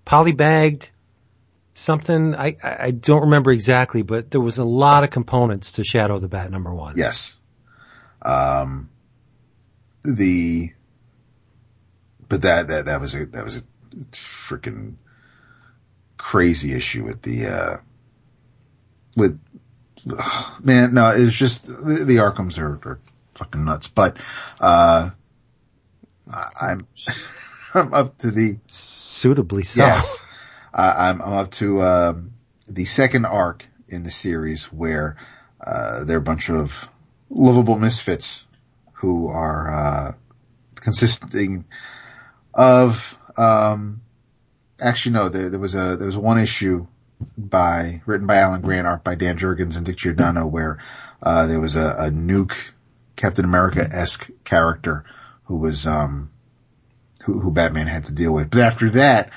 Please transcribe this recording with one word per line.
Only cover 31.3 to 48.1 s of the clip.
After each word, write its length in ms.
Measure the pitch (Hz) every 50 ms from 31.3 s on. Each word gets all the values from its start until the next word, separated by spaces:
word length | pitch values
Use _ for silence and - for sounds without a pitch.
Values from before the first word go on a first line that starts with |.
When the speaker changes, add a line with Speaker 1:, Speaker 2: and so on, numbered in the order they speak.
| 101
Speaker 2:
up 180 | 98 98 98 -
to, 300 | - 107 101 98 98 92
um, 500 | 92 90 90 87 85 82 85 87 95 120 - _ _ _ _ _ -
the 160 | 101 92 90
second 400 | - - - 135 127 131 131 117
arc 400 | 95 92 101 92 87 85 - - _ _ _ _ -
in 140 | - 87 85
the 60 | 85
series 540 | 82 - - 98 87 82 78 78 78 76 76 - -
where, 440 | 78 82 80 78 78 76 78 76 - - - - - _ _ _ - -
uh, 400 | - - - 57 53 57 60 71
they're 140 | 76 82 82
a 40 | 71
bunch 260 | 80 82 80 - -
of 400 | 85 78 76 73 - - - - _ _ _ _ _ _ _ -
lovable 480 | - - 131 127 123 123 120 107 113 110
misfits 680 | 107 113 117 - - - 87 82 - - - - - _ _ _ _ _ _ _ _ _ _
who 340 | - - 92 87 85 82 78
are, 440 | 78 82 80 78 78 78 78 78 78
uh, 400 | 76 76 73 73 73 71 - - - _ _ _ _ _ _ _ _ _ _ -
consisting 880 | - - 113 107 - 120 117 120 - - - - 101 101 95 95 92 87 _ - - - - - - - - - - - - _ _ _ _ -
of, 600 | - 127 131 127 127 127 123 117 - - - - _ _ - -
um, 640 | - 113 113 110 110 107 107 107 107 104 104 104 110 - _ _ _ _ _ _ _ _ _ _ _ _ _ _ -
actually, 320 | - 120 120 - - 123 117
no, 160 | 110 101 92
there, 220 | 87 95 95 92
there 100 | 92 98
was 140 | 98 98 87
a, 220 | 95 92 90 92
there 100 | 87 95
was 100 | 98 95
one 220 | 104 101 110 113 113
issue 480 | 110 - - - 101 95 92 87 87 - _ _ _ _ _ - - - -
by, 640 | - 104 98 - 92 90 87 85 85 82 85 85 82 -
written 200 | -